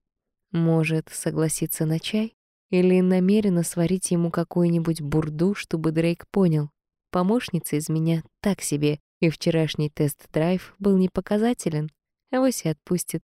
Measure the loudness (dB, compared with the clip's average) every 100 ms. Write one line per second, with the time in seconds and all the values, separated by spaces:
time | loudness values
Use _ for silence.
0 | _ _ _ _ _ 0 2 2 2 -2
1 | -4 -6 -4 -2 -2 -2 -6 -4 -2 -2
2 | -2 -4 -4 -8 _ _ _ 2 4 4
3 | 4 4 4 4 4 0 -2 0 0 0
4 | 0 0 0 -2 -2 0 2 2 0 -4
5 | -2 -2 -2 0 -2 -2 -6 -4 -2 0
6 | 0 -2 -4 2 4 2 -2 -8 _ _
7 | _ -2 0 0 -2 -6 -4 -6 -2 -2
8 | 0 -2 -4 _ -4 -2 -4 -2 0 -2
9 | _ _ -2 0 0 0 0 -2 -4 0
10 | -2 -2 -6 -2 0 0 -4 _ 2 4
11 | 2 -2 -2 0 0 -2 -4 -4 -6 -10
12 | _ _ _ 0 0 0 -4 -4 -4 -4
13 | -4 -8 -8